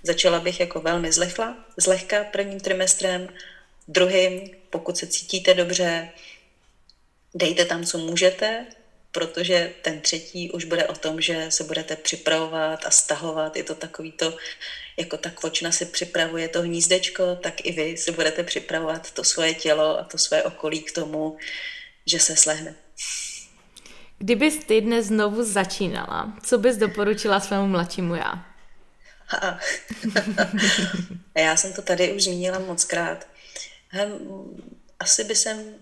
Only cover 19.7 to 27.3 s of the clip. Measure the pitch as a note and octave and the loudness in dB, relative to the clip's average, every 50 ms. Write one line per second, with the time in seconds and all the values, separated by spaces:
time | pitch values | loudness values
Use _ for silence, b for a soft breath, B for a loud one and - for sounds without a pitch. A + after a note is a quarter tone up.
19.7 | D3+ D#3 D#3 D#3 D3+ - - - - D#3+ - - D3+ D#3 - - - - - D3+ | 4 4 4 4 2 0 -4 -4 0 0 2 4 4 2 2 0 -4 -4 -4 -2
20.7 | D#3+ D#3 D#3 - - E3+ D#3 D3+ D3+ D#3 D#3 D#3 D#3 B B B B B B B | -2 -4 -6 -6 -6 -6 -6 -4 -4 -4 -4 -4 -6 B B B B B B B
21.7 | B B B B B B _ - F3+ E3 - - D#3+ D#3+ - D#3 D#3 D#3 D#3+ D#3 | B B B B B B _ 0 2 4 2 4 6 4 4 4 2 -2 -4 -10
22.7 | - - - - - B B B B B B B B B B B - _ _ _ | -12 -16 -20 -20 -12 B B B B B B B B B B B -20 _ _ _
23.7 | B B B B B B B B B - G3 G3 A#3+ G#3 D4 D#4 D4+ D4+ - - | B B B B B B B B B -6 2 2 4 6 6 4 4 0 2 4
24.7 | A3 A3 G#3 A3+ A#3 A#3 A3 G3 A3 G#3+ G#3 G#3 G#3 A3+ A#3+ A3 F#3+ G3+ F#3 F#3 | 4 4 6 4 2 2 2 4 4 4 4 2 2 0 0 2 2 0 0 0
25.7 | - - G3+ F#3 - - - - - E2 - A3 - - - - B3+ A3 G3+ B3+ | -2 -2 -2 -2 -2 -4 -6 -4 -6 -6 -6 -6 -10 -8 2 2 2 6 6 4
26.7 | A#3+ G3+ A3 G#3 - G#3 G3+ G#3 G#3+ G#3+ - G#3+ | 4 4 2 0 2 0 2 2 2 2 2 2